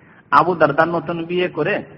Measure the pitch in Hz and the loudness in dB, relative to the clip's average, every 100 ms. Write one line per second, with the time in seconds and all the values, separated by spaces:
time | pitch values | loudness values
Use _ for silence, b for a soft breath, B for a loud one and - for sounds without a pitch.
0 | b b _ 135 160 175 151 143 160 170 | b b _ 2 2 2 2 2 0 -2
1 | 156 170 165 180 180 156 151 185 - | -4 -6 -4 -4 -4 -2 -2 -4 -6